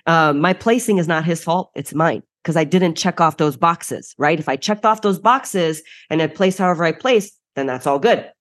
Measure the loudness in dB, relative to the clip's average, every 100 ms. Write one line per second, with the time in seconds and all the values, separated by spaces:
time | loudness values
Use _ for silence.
0 | 0 2 4 2 2 2 0 0 2 0
1 | 0 -2 -2 -4 -2 -4 -4 -12 -8 0
2 | 0 0 -10 _ -4 -2 2 2 2 0
3 | -4 0 0 2 -2 0 -2 -2 -8 -12
4 | -12 -2 -2 0 -2 -4 -4 0 0 0
5 | 0 0 2 0 0 -2 -2 -4 -12 -18
6 | -4 -2 -2 0 0 2 0 0 -2 -2
7 | 0 0 0 _ _ -8 -6 -4 -2 0
8 | 2 2 -2 _